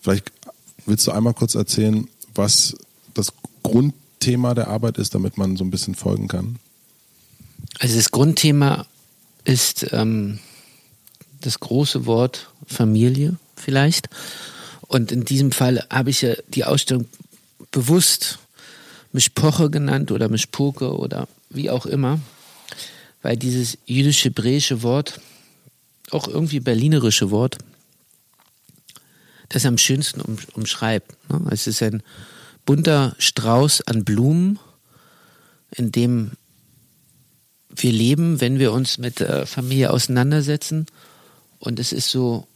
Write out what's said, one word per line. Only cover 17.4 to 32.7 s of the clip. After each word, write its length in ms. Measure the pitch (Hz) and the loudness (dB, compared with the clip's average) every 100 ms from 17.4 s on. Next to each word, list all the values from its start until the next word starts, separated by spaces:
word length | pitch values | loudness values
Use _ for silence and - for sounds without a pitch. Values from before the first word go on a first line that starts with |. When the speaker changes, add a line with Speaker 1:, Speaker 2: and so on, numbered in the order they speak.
| _ _ - | _ _ -6
Speaker 2:
bewusst 680 | - 120 170 175 - - - _ _ - - - - _ | -4 2 4 4 0 -4 -8 _ _ -20 -20 -20 -20 _
Mischpoche 560 | 131 - - 156 147 156 | 0 0 4 2 4 2
genannt 420 | 151 139 139 143 | 2 0 0 0
oder 200 | 101 110 | 0 0
Mischpoke 680 | 110 - - 139 139 127 - | 0 -4 -2 -2 -2 -6 -4
oder 320 | - - - _ _ | -6 -6 -10 _ _
wie 180 | - 143 | -6 -2
auch 160 | 127 | -4
immer, 340 | - 139 131 156 131 - - - - - - - - _ | -2 -2 0 -2 -6 -18 -20 -20 -20 -18 -18 -20 -20 _
weil 160 | - 117 | -4 -2
dieses 400 | 123 123 117 - | -2 -2 -4 -6
jüdisch-hebräische 1000 | - 127 139 143 131 - 113 139 139 123 | -4 2 4 4 0 0 0 0 0 -2
Wort, 380 | 120 135 151 - - - _ _ - _ _ _ - | 0 0 -2 -10 -20 -20 _ _ -20 _ _ _ -8
auch 180 | 151 - | -6 -4
irgendwie 320 | - 160 143 | -4 -2 -2
berlinerische 680 | 127 113 139 156 117 107 98 | 0 2 4 4 4 2 2
Wort, 280 | 104 127 - - _ _ _ _ _ _ _ _ _ _ _ _ - _ _ _ _ - | 2 0 -2 -18 _ _ _ _ _ _ _ _ _ _ _ _ -20 _ _ _ _ -6
das 160 | 127 123 | -2 0
am 100 | 120 | 2
schönsten 460 | - 131 147 - | 2 2 -2 -6
um-, 160 | - 107 - | -8 -10 -10
umschreibt, 600 | - 104 - 113 110 - - - | -10 -8 -4 -2 -2 -4 -20 -6
ne? 160 | 147 - | -4 -2
Es 160 | 107 - | -4 -4
ist 160 | 110 | -2
ein 200 | 110 107 - - - - - - | -2 -2 -10 -20 -20 -20 -20 -14
bunter 500 | - | 0